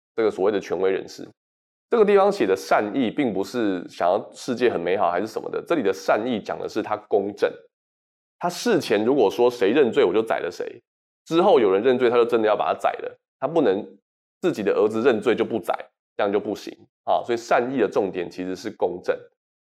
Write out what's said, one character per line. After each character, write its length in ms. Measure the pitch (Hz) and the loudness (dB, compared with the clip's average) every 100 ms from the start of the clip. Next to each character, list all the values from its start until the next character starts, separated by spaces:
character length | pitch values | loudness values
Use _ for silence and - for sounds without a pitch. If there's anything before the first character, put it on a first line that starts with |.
| _ | _
这 80 | - | -2
个 80 | 107 | -2
所 140 | 92 | 0
谓 80 | 98 | 0
的 80 | 101 | 0
权 180 | - 85 | -4 -2
威 120 | 95 | 0
人 180 | 95 - | -2 -6
士。 180 | - - _ _ _ _ _ _ | -16 -18 _ _ _ _ _ _
这 80 | 233 | 2
个 60 | |
地 120 | 202 202 | 4 6
方 140 | 196 | 4
写 140 | 196 | 2
的 120 | 98 95 | 2 0
善 280 | - 160 104 | 2 0 0
意， 160 | 135 113 | -2 -2
并 240 | 98 131 | 0 -2
不 120 | 95 | -2
是 420 | 95 123 107 90 - | -4 -2 -2 -2 -8
想 200 | - 90 | -2 0
要 220 | 104 - | 0 -2
世 220 | - - | -12 -8
界 140 | 120 135 | 0 0
很 120 | 95 | 0
美 160 | 85 101 | -2 0
好 140 | 90 | 0
还 100 | 87 | 0
是 80 | 110 | -4
什 120 | - | -8
么 80 | - | -8
的， 140 | - | -8
这 120 | - 170 | -4 -2
里 60 | |
的 100 | 98 | 0
善 340 | 95 - 123 120 | -2 0 0 0
意 140 | 110 | -4
讲 180 | - 80 | -6 -8
的 100 | 90 | -6
是 140 | 110 | -6
他 140 | - 107 - | -4 -8 -2
公 240 | 107 101 101 | -2 -2 -2
正。 160 | 110 - _ _ _ _ _ _ _ _ | -4 -4 _ _ _ _ _ _ _ _
他 100 | 175 | -6
事 320 | 180 240 180 | -4 0 0
前 240 | - 107 | 2 0
如 100 | 110 | 2
果 160 | 143 98 | 2 2
说 180 | - 120 | 4 2
谁 220 | 120 113 | 2 2
认 220 | 139 123 | 4 2
罪 120 | 104 | 4
我 80 | 92 | 2
就 80 | 101 | 2
宰 200 | 110 - | -2 -4
了 100 | 90 | -4
谁， 320 | - - - _ _ _ _ | -8 -12 -12 _ _ _ _
之 160 | - 165 | -2 2
后 200 | 196 156 | 6 6
有 100 | 104 | 6
人 100 | 95 | 4
认 140 | 123 123 | 2 2
罪 140 | 123 | 4
他 60 | 120 | 4
就 80 | |
真 180 | 117 117 | 2 2
的 60 | 107 | 2
要 80 | 104 | 2
把 160 | 73 | 0
他 60 | 101 | 0
宰 120 | - - | -2 -4
了， 180 | - - _ _ | -10 -14 _ _
他 80 | 135 | -2
不 160 | 165 | 2
能 240 | 120 98 - - _ _ _ _ | 2 0 -4 -18 _ _ _ _
自 100 | 180 | -4
己 100 | 113 | 0
的 100 | 98 | 0
儿 160 | - 107 | 2 2
子 140 | 110 | 2
认 180 | 131 110 | 2 2
罪 160 | 117 104 | 0 0
就 80 | |
不 160 | 110 113 | 0 -2
宰， 120 | - - - _ _ - | -4 -8 -10 _ _ -4
这 80 | |
样 80 | 104 | -2
就 80 | 101 | -2
不 140 | 110 | -4
行 220 | 95 - - _ _ | -8 -10 -16 _ _
啊。 180 | - 87 | -2 -2
所 80 | - | 0
以 40 | 117 | -4
善 360 | - 156 123 | 0 0 0
意 60 | 135 | 0
的 100 | 98 | 0
重 220 | 135 98 | 0 -2
点 180 | 90 85 | -4 -8
其 160 | - | -8
实 120 | 92 90 | -8 -8
是 140 | 110 | -10
公 300 | - 95 90 | -4 -4 -4
正。 160 | - 85 - _ _ _ _ | -6 -6 -8 _ _ _ _